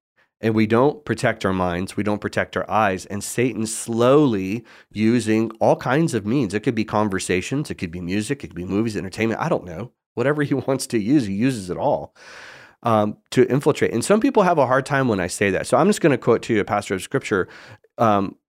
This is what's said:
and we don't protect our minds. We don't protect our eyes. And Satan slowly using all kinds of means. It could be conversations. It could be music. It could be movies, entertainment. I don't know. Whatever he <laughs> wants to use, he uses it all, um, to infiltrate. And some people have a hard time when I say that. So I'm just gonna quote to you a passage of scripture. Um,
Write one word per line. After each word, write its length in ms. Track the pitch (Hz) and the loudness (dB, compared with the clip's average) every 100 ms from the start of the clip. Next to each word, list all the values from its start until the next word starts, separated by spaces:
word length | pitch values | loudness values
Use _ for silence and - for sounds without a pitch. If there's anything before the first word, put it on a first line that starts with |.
| _ _ _ _ | _ _ _ _
and 140 | 110 | -2
we 120 | 110 110 | 2 2
don't 380 | 117 143 147 | 4 2 0
protect 400 | - 110 127 110 98 | -6 -2 -2 0 -2
our 60 | |
minds. 440 | 95 90 87 95 - | 0 0 -2 -6 -6
We 60 | |
don't 180 | 104 104 | -4 -4
protect 360 | 104 - 92 95 | -4 -4 -4 -4
our 120 | - | -2
eyes. 380 | 101 107 95 - | 0 0 -2 -6
And 160 | 101 | -10
Satan 420 | - - 127 107 110 | -6 -2 -2 -2 -6
slowly 1000 | - - 113 123 143 147 104 95 113 - - _ | -8 -6 2 4 6 4 2 -4 -6 -10 -20 _
using 600 | 101 110 123 107 110 113 - | -2 2 2 2 0 0 0
all 160 | 113 160 | 0 2
kinds 380 | 135 139 165 | 0 0 0
of 120 | 120 101 | -2 -2
means. 260 | 139 107 | -2 0
It 120 | 104 | -2
could 100 | 139 | -2
be 100 | 110 | -2
conversations. 840 | 107 107 107 92 - 92 - 135 147 | -2 0 0 -2 -2 -4 -2 -6 -6
It 60 | 85 | -8
could 160 | 90 | -10
be 80 | 87 | -8
music. 420 | 87 101 107 139 | -4 -4 -4 -6
It 60 | 85 | -10
could 80 | 85 | -10
be 80 | |
movies, 320 | 92 98 117 101 | -4 -2 -2 -4
entertainment. 440 | 92 - 113 - | -8 -4 -2 -2
I 80 | 151 | -2
don't 160 | 160 | -4
know. 280 | 92 82 117 _ _ | -6 -12 -12 _ _
Whatever 280 | - 127 151 | -4 -2 0
he 120 | 143 | -2
<laughs> 120 | 135 127 | -2 -2
wants 200 | 135 - | -4 -2
to 100 | 117 | -2
use, 280 | 101 147 104 | 2 2 0
he 80 | |
uses 360 | 98 131 120 90 | 0 0 -2 -6
it 80 | 78 | -4
all, 340 | 127 92 73 _ - - - - - _ | -2 -2 -6 _ -20 -20 -20 -20 -20 _
um, 360 | 117 110 107 - _ | 0 2 2 -2 _
to 180 | - 123 | 2 4
infiltrate. 440 | 131 156 - 110 | 4 2 2 0
And 120 | 117 | 0
some 160 | - 220 | 2 2
people 220 | 277 240 | 4 4
have 160 | 180 165 | 4 4
a 80 | 123 | 4
hard 180 | 131 | 2
time 220 | 135 139 131 | 2 0 2
when 140 | 98 | 2
I 80 | 90 | -2
say 220 | - 101 | 0 0
that. 180 | 90 - | 0 2
So 80 | 127 | 2
I'm 100 | 180 | 4
just 140 | 208 | 4
gonna 180 | 165 127 | 2 2
quote 240 | - 113 | 2 2
to 120 | - | 2
you 60 | 110 | 0
a 40 | |
passage 260 | 90 104 - | 0 -2 -2
of 120 | 95 | -4
scripture. 460 | - 135 - 98 85 - - - _ - | -4 -6 -2 -2 -2 -8 -20 -20 _ 0
Um, 380 | 113 101 98 - | 2 2 0 -8